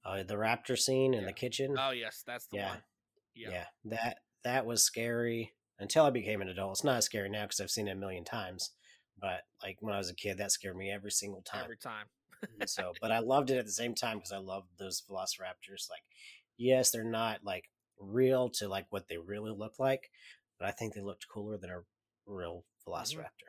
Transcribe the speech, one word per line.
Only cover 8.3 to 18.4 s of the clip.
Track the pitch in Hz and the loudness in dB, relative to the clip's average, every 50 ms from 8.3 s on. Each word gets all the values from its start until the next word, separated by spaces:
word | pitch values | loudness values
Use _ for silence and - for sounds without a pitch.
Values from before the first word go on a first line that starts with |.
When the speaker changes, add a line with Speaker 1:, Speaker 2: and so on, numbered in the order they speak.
| - 117 101 92 90 92 - - - _ _ - - _ _ _ _ - | -4 -4 -4 -6 -6 -6 -6 -8 -8 _ _ -20 -20 _ _ _ _ -6
Speaker 1:
But, | 98 98 90 90 - _ _ _ - | -4 -4 -4 -4 -8 _ _ _ -8
like, | 98 92 - 107 | -8 -8 -6 -4
when | 107 101 | -2 0
I | 101 | 0
was | 98 90 | 0 -2
a | 90 | -4
kid, | - - 104 95 95 | -4 -4 -4 -2 -2
that | 104 95 - | 2 0 0
scared | - - 98 92 | 0 0 -6 -6
me | 92 95 98 | -4 -4 -4
every | 101 104 95 101 - | -6 -6 -6 -2 -2
single | - 101 101 98 92 90 | 0 0 -2 -8 -10 -10
time. | - - 104 110 117 | -8 -6 -6 -6 -6
Speaker 2:
Every | 117 | -10
time. | - - 131 113 107 104 104 _ _ _ _ - _ - | -10 -10 -10 -8 -8 -10 _ _ _ _ _ -16 _ -14
<laughs> | 202 - - | -14 -6 -6
Speaker 1:
And | - - | -4 -4
so, | - - - 90 - - | -2 -4 -4 -6 -6 -4
but | - 113 113 | 0 2 2
I | 117 | 2
loved | 117 117 131 143 143 127 | 4 6 6 6 6 4
it | 135 127 | 2 2
at | 117 | 0
the | 107 98 | -2 -2
same | - 120 120 113 | -2 -2 -2 -2
time | - - 117 110 104 | 0 -2 -2 -2 -4
'cause | - - 101 | -6 -8 -8
I | 98 | -8
loved | 95 95 95 98 92 90 87 87 | -6 -6 -6 -8 -8 _ _ -10
those | 98 95 90 - - | -8 -4 -4 -6 -6
velociraptors. | - 98 92 95 95 - - 95 92 92 _ - - 98 90 - - | -6 -6 -4 -2 -2 -4 -4 -4 -8 -8 _ -14 -16 -10 -10 -10 -8
Like, | 87 - _ _ _ - - - - - _ _ _ - | -10 -12 _ _ _ -20 -20 -20 -20 -20 _ _ _ 0
yes, | 120 123 131 131 127 - - | 4 6 6 8 6 4 4
they're | 117 110 | 2 -2
not, | 117 113 113 113 113 107 101 - | 0 0 2 2 0 0 -2 -4
like, | 104 92 90 - _ _ _ _ _ _ _ | -4 -4 -4 -6 _ _ _ _ _ _ _
real | 101 98 104 123 131 127 131 127 | -12 -2 4 6 6 8 8 6